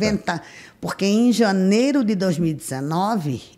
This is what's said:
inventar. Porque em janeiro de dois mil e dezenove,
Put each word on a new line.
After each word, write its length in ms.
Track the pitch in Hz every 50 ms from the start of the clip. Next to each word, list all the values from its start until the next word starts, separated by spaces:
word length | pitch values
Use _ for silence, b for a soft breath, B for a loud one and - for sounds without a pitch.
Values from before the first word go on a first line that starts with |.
| 214
inventar. 360 | 214 208 208 - - 170 156 B B B B B B B _
Porque 240 | - 165 - - 190
em 260 | 196 208 220 240 247
janeiro 720 | 220 196 233 202 190 190 185 190 202 226 254 285 285 285 233
de 100 | 208 220
dois 220 | 180 190 185 156 156
mil 120 | 175 160
e 20 | 156
dezenove, 880 | 131 - - 135 131 139 151 156 175 196 214 233 208 151 147 123 101 - - -